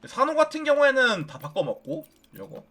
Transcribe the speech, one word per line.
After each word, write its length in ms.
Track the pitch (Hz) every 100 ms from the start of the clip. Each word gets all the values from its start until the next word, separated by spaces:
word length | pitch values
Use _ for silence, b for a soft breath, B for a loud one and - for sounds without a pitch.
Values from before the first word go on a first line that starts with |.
| -
산호 300 | - 277 311
같은 280 | 311 311
경우에는 600 | 302 285 285 262 247 202 151
다 140 | 135
바꿔먹고 640 | 147 - 147 - - 160 - _ _ -
요거 260 | 98 - _